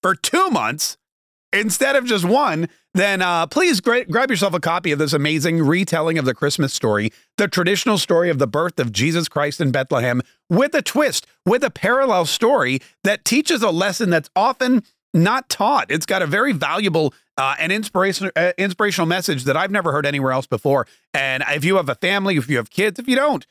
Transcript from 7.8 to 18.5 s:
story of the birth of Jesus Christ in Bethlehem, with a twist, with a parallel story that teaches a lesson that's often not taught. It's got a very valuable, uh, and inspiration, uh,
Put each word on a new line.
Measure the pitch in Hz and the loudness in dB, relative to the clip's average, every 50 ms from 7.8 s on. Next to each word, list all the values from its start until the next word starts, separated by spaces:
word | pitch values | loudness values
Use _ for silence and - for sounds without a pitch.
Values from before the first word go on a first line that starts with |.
| - 247 214 180 | 0 0 0 0
story | - - 180 165 175 175 | 0 2 2 2 2 2
of | 160 135 | 0 0
the | 139 | 0
birth | 117 104 147 165 180 - - | 0 0 -2 -2 -2 -2 -4
of | 135 117 | -4 -2
Jesus | 104 98 123 156 160 170 165 - | -2 -2 -2 0 0 -2 -4 -4
Christ | - 151 147 147 139 - | -2 -2 -2 -2 -2 -2
in | 170 135 | -2 0
Bethlehem, | 123 139 135 - 156 127 120 127 120 123 120 _ _ _ _ _ | 0 -2 -2 0 -2 0 0 0 0 -2 -4 _ _ _ _ _
with | 165 190 269 294 - | 2 2 2 2 0
a | 294 | -2
twist, | - - - 269 302 262 - - - _ _ _ _ | -2 0 0 0 0 0 0 -4 -8 _ _ _ _
with | 180 240 254 | 0 0 2
a | - 247 | 0 -2
parallel | - - - 196 240 269 269 262 214 180 170 | -4 -2 -2 0 0 2 2 2 2 0 0
story | 143 - - - 226 285 240 143 123 131 131 - - _ _ _ | -2 -2 0 2 2 2 2 2 0 -2 -4 -6 -10 _ _ _
that | 196 208 - _ | -2 -2 -2 _
teaches | - 226 277 302 - 339 240 | 0 0 0 2 0 0 0
a | 220 208 | 0 0
lesson | 165 165 190 202 180 - 233 180 | 0 0 0 -2 -2 -2 0 2
that's | 175 165 147 - _ | 2 0 0 0 _
often | 185 202 254 254 _ 262 247 254 240 - _ _ _ _ _ | 0 2 2 0 _ 0 2 2 2 0 _ _ _ _ _
not | - 160 165 202 233 269 254 _ | 2 2 4 4 2 0 -2 _
taught. | - - 202 226 285 233 - - | -4 -2 0 2 2 0 0 -2
It's | 139 160 - | -4 -4 -2
got | - 196 190 | -2 0 0
a | 185 | 0
very | 151 151 202 247 285 | 0 0 0 2 0
valuable, | 233 143 160 143 160 190 214 196 156 165 156 139 - _ _ _ _ | 0 -2 -2 -2 -2 0 -2 0 0 2 0 0 -2 _ _ _ _
uh, | - 135 135 139 139 | -4 -2 -2 -2 -2
and | 151 - | -2 -2
inspiration, | 190 214 214 208 _ 185 185 196 185 - 190 185 - | -2 -4 -4 -4 _ 0 0 0 0 -4 -6 -4 -2
uh, | 160 170 180 | 0 0 0